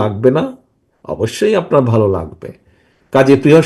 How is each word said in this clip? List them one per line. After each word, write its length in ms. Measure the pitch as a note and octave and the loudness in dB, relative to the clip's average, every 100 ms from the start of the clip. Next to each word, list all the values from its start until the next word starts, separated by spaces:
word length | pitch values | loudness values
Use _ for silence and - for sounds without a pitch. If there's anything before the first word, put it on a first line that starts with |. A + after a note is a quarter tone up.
লাগবে 300 | G#2+ G2+ B2 D3 | 2 -2 0 0
না? 80 | C4 B3+ _ _ _ _ | -4 -10 _ _ _ _
অবশ্যই 500 | - - A2+ - G#3 G#3 | -14 -8 -8 -4 -2 -2
আপনার 200 | E3+ D3+ A#2+ | 0 -2 0
ভালো 140 | A2+ G#2 F#2 | 0 0 -2
লাগবে। 320 | D#2+ - - - _ _ _ _ _ | -8 -16 -20 -20 _ _ _ _ _
কাজে 220 | C3+ C3+ C#3 | 0 4 4
প্রিয় 180 | D3 D#3+ | 4 2